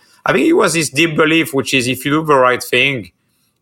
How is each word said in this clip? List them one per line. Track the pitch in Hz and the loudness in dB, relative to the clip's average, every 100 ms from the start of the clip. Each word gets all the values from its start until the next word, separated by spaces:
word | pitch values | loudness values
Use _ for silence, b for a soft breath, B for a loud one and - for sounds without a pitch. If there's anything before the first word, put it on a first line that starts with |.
| B B - | B B -2
I | |
think | 180 311 | 0 2
it | |
was | - 196 | 2 2
this | 165 147 | 0 -4
deep | 135 165 151 | -2 -2 0
belief, | 156 165 156 | 0 0 0
which | 135 127 | -4 -2
is | 135 120 | -2 -2
if | 127 147 | -4 -4
you | |
do | 151 156 | -2 2
the | 139 | 2
right | 127 120 | 4 0
thing | - 127 139 131 87 _ _ _ _ _ | -2 0 0 -2 -10 _ _ _ _ _